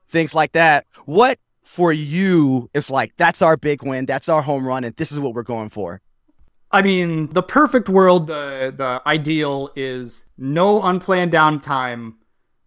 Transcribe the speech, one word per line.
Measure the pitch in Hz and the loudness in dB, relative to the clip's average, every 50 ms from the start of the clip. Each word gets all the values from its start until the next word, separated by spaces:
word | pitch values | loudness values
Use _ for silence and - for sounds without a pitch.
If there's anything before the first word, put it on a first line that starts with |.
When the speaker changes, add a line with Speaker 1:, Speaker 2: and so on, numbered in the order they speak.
| _ | _
Speaker 1:
things | _ - 170 165 143 - | _ -2 -2 -2 0 0
like | 160 151 - | 0 0 2
that? | - 160 165 160 147 143 - _ _ - - | 2 4 4 4 4 4 0 _ _ -20 -14
What | - 151 196 - - - - _ _ _ _ | -2 2 2 4 4 2 -4 _ _ _ _
for | _ _ - - 180 170 | _ _ -2 0 2 2
you | 156 156 151 143 151 180 196 190 180 165 147 135 131 127 120 - | 2 0 -4 -4 -2 0 2 4 4 4 4 4 2 -2 -4 -4
is | - 147 143 - | -6 -6 -6 -2
like, | 131 135 113 110 _ | -2 -2 -2 -2 _
"That's | - 175 170 170 - | 0 0 0 2 2
our | 185 165 160 127 | 2 2 2 2
big | - 151 147 139 | 0 -2 -4 -2
win, | - 135 131 131 135 | -4 -6 -6 -4 -4
that's | 131 131 135 - - | -4 -4 -4 -2 0
our | 160 156 | 0 0
home | 139 147 143 135 131 | 0 -2 -4 -4 -2
run, | 131 127 131 123 | -4 -4 -4 -6
and | 117 - | -8 -6
this | - 160 143 | -8 -8 -8
is | 147 147 | -6 -6
what | 143 131 110 | -6 -6 -6
we're | 120 | -8
going | 113 120 120 113 110 107 | -8 -8 -8 -8 -8 -10
for"? | - 107 98 85 87 95 _ _ _ _ _ _ _ _ _ _ _ _ _ _ | -10 -10 -10 -10 -10 -14 _ _ _ _ _ _ _ _ _ _ _ _ _ _
Speaker 2:
I | - 196 | 0 2
mean, | 196 196 190 180 175 170 165 160 156 147 | 2 2 0 0 -2 -2 -2 -4 -4 -2
the | 156 185 | -2 -4
perfect | 180 - - 277 302 - - 254 - - | -4 0 2 2 2 4 2 0 0 4
world, | 190 190 190 185 180 180 156 | 4 6 6 6 6 4 2
the, | 151 156 147 143 139 135 131 131 135 131 | -2 -8 -10 -10 -10 -6 -6 -6 -6 -4
the | - 135 127 123 127 - | -4 -4 -4 -4 -4 -2
ideal | 147 151 156 143 151 160 156 151 143 139 139 139 - - | -2 -2 0 0 -2 -2 -2 -2 -2 -4 -6 -8 -10 -8
is | 139 135 131 127 127 123 120 - - - _ _ | -8 -8 -8 -8 -10 -12 -12 -16 -20 -20 _ _
no | - 131 135 147 165 185 202 208 214 | -10 -8 -4 0 0 2 2 2 2
unplanned | 190 185 185 185 - - 185 180 180 175 | 2 0 -2 -2 -2 0 0 0 0 2
downtime. | 160 160 156 151 151 143 - 139 143 131 127 123 120 120 117 113 110 _ _ _ _ _ _ _ _ _ _ | 4 4 4 4 2 -2 -4 -4 -4 -4 -4 -6 -8 -10 -12 -14 -16 _ _ _ _ _ _ _ _ _ _